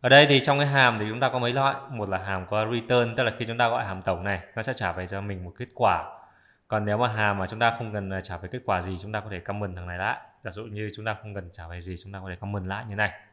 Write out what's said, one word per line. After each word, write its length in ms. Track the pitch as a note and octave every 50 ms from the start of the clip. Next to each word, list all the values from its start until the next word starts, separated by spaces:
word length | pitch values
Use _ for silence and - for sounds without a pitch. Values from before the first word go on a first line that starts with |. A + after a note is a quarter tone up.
Ở 80 | - B2
đây 180 | C3 C#3 D3
thì 140 | D3 C#3+ C3+
trong 180 | B2+ - C#3 C#3
cái 80 | C#3+
hàm 320 | C#3+ C#3 C#3 C3 B2 A#2 G#2+
thì 80 | G#2+ G#2+
chúng 120 | A2 B2
ta 80 | C3 C3
có 100 | - B2+
mấy 140 | A#2+ A#2+ B2
loại. 240 | C3+ C3+ C#3 C#3 - - -
Một 180 | C#3+ A#2 G#2 G2
là 100 | F#2+ F#2
hàm 280 | F#2 G2 G2 F#2 F#2
có 200 | - G2+ G#2+ A2 A2 A#2+
return, 440 | A#2+ A2+ A#2+ B2+ B2 A#2+ A#2 A2+
tức 60 | A#2 B2+
là 100 | A#2 G#2+ -
khi 80 | A#2+
chúng 120 | A2 A#2 A#2+
ta 100 | A#2+ A#2
gọi 160 | A2+ B2 A#2+
hàm 180 | G2 F#2+ F#2+ F#2+
tổng 220 | - F#2 E2+ F#2
này, 160 | G2+ G2 F2+ - - -
nó 80 | A#2 A2
sẽ 100 | C3+ B2+
trả 200 | - G#2+ F#2 E2
về 140 | F2+ F2+
cho 140 | F#2 G2 G2
mình 240 | G2+ G2+ G2+ F#2 F2+
một 80 | F2+ - -
kết 100 | B2 - -
quả. 300 | - B2 G#2 F2+ E2 D2+ - - - - - _ _ _ _ _ _ _ _
Còn 160 | - G#2+ G#2
nếu 140 | G2+ G#2 G#2+
mà 100 | A#2+ A#2+
hàm 300 | A2 A2 G#2+ G#2 G2+ G2
mà 80 | F#2+
chúng 120 | F#2 A2+ A2
ta 160 | A#2 A#2 A2 -
không 140 | A#2+ A2 G#2
cần, 180 | G#2 G2 F#2+
à, 100 | F#2+ F#2+
trả 160 | F2+ - F#2
về 120 | F2 - F2+ -
kết 100 | B2+ -
quả 180 | - G2+ F2+ F2+
gì, 140 | F#2 F#2+ F2 F2
chúng 100 | G2+ G#2+
ta 80 | G#2+
có 100 | G2+ G#2+
thể 100 | G2+ F2
comment 360 | - - G2+ G#2 G#2 G2 F2+
thằng 100 | F2+ F2
này 120 | F2+ F2 F2
lại. 220 | F#2 G#2+ B2 - - - _ _ _
Giả 60 | G#2+
dụ 140 | F2+ G2+ A2
như 260 | A#2 G#2 G#2 G#2+ G#2 G2
chúng 80 | - G#2+
ta 100 | A2 G#2+
không 200 | - - G#2+ G2+
cần 140 | G2 F#2 F2 -
trả 160 | - E2+ E2
về 120 | F2 F2
gì, 160 | E2+ F2+ F#2 F2 -
chúng 100 | G2 G2
ta 80 | G2
có 80 | F#2 F#2+
thể 80 | F2+
comment 300 | F2 - G2 G2+ G2+ F2+
lại 180 | F#2 F#2+ G#2 A#2+ A2+
như 60 | G2+
này. 160 | G2+ G#2+ G2+ - - - _